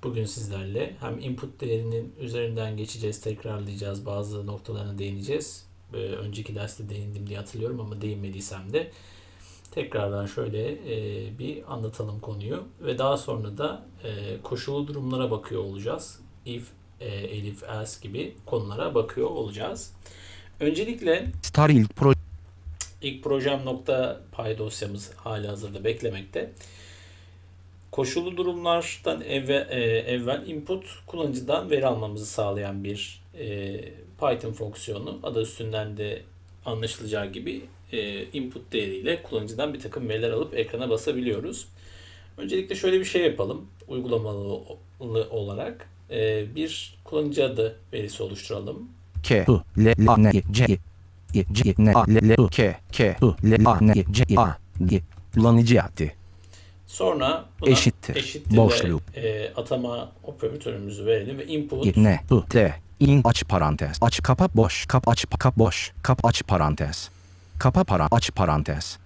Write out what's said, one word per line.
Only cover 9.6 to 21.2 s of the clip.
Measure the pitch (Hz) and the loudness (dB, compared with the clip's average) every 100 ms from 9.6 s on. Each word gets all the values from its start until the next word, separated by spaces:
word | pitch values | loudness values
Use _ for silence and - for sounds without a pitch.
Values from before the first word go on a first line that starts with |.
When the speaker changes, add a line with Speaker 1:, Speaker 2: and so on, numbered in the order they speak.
| - | -12
Speaker 1:
tekrardan | - 95 107 101 101 101 | -8 -6 -4 -4 -4 -6
şöyle, | - 120 107 113 | -6 -6 -4 -6
e, | 147 - 113 107 101 104 113 | -8 -8 -8 -6 -8 -10 -10
bir | 127 151 - | -10 -10 -12
anlatalım | 123 110 - 107 104 | -10 -10 -8 -8 -8
konuyu | - 101 104 151 190 - | -10 -10 -8 -8 -10 -12
ve | - 127 | -8 -2
daha | 135 139 | 0 0
sonra | - 120 107 101 | -4 -8 -8 -6
da, | 147 - - - | -6 -6 -16 -14
e, | 117 104 101 95 | -12 -10 -8 -10
koşullu | - 123 - 143 147 | -8 -8 -6 -6 -6
durumlara | 143 127 127 123 | -6 -6 -4 -2
bakıyor | 110 - 110 | -4 -6 -8
olacağız. | 98 98 104 139 - - - - - | -8 -8 -8 -8 -8 -12 -20 -20 -14
If, | 120 - - - - | -14 -14 -20 -20 -14
e, | - | -10
elif, | 101 101 107 101 101 | -10 -8 -8 -10 -12
else | - 110 107 - | -12 -10 -8 -10
gibi | - 98 90 - - | -10 -10 -10 -12 -6
konulara | 120 101 95 80 | -6 -4 -6 -2
bakıyor | 117 110 - 127 | 0 -2 -2 -2
olacağız. | - 110 101 - - - - - - - - - - | -2 -8 -8 -8 -8 -12 -14 -20 -20 -20 -20 -20 -4
Öncelikle | 147 156 220 233 170 170 | -2 0 -4 -4 0 0